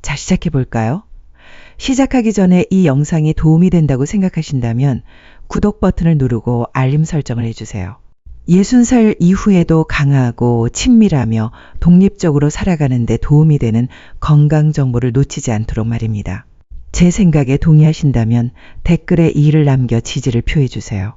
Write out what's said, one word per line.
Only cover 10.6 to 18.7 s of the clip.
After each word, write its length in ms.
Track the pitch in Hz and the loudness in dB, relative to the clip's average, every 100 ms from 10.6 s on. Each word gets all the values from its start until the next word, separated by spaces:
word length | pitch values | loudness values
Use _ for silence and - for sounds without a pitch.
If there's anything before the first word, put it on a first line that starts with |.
| 117 | -2
친밀하며 800 | - 262 233 208 156 117 113 110 - - - | -2 2 4 4 2 0 -2 -4 -8 -18 -4
독립적으로 720 | 170 175 196 196 175 143 147 | 4 4 4 0 0 0 0
살아가는 560 | - - 165 143 127 117 | -2 -4 -2 0 0 0
데 100 | 117 | -2
도움이 420 | - 147 156 147 | 2 2 4 2
되는 280 | 120 110 123 - - - | 0 -2 -4 -8 -20 -12
건강 540 | - 151 147 151 151 | 0 2 4 2 0
정보를 400 | 151 135 120 127 | 0 -2 -2 -2
놓치지 400 | 120 139 - 139 | -2 -2 -4 -6
않도록 340 | 107 110 - 113 | -4 -4 -4 -4
말입니다. 600 | 113 110 104 95 92 - _ _ - - | -4 -6 -6 -8 -12 -14 _ _ -18 -10
제 220 | - 180 | 2 2
생각에 460 | 180 185 151 131 139 | 4 2 2 0 0
동의하신다면 920 | - 151 156 156 147 117 113 120 120 - - | 4 4 4 2 -2 0 0 0 -2 -8 -20